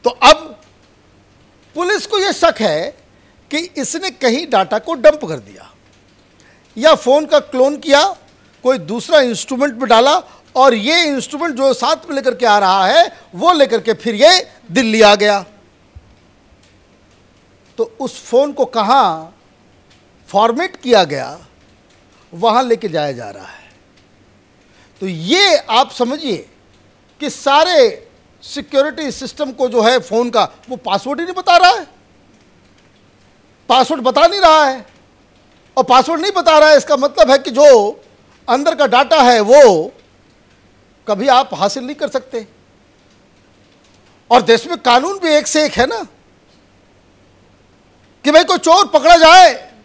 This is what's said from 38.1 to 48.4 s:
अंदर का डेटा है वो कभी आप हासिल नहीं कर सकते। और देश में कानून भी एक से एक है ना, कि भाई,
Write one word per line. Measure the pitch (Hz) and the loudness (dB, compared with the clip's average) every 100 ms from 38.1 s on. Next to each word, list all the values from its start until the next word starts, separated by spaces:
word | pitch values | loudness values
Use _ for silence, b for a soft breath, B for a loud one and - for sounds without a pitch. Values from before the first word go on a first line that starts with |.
| _ _ _ - | _ _ _ -4
अंदर | 254 294 | -2 -2
का | 311 269 | -2 0
डेटा | 240 254 311 | 0 2 2
है | 247 240 | 4 2
वो | 208 277 254 170 190 _ _ _ _ _ _ _ _ _ _ _ - | 4 6 8 4 -4 _ _ _ _ _ _ _ _ _ _ _ -6
कभी | 202 175 | -4 2
आप | 247 269 | 2 0
हासिल | 156 202 262 | -4 -4 -4
नहीं | 247 | -12
कर | 294 294 | -8 -6
सकते। | 262 - 233 208 _ _ _ _ _ _ _ _ _ _ _ _ _ _ _ _ _ _ | -8 -10 -14 -14 _ _ _ _ _ _ _ _ _ _ _ _ _ _ _ _ _ _
और | 240 | 0
देश | 180 233 330 | 2 0 -2
में | 349 | -6
कानून | 254 240 320 392 | 0 0 0 -6
भी | 349 | 0
एक | 302 - | 0 0
से | 302 | -2
एक | 302 | -2
है | - 262 | -2 -4
ना, | 453 339 _ _ _ _ _ _ _ _ _ _ _ _ _ _ _ _ _ _ _ _ _ | -4 -14 _ _ _ _ _ _ _ _ _ _ _ _ _ _ _ _ _ _ _ _ _
कि | 285 | 0
भाई, | 311 | 2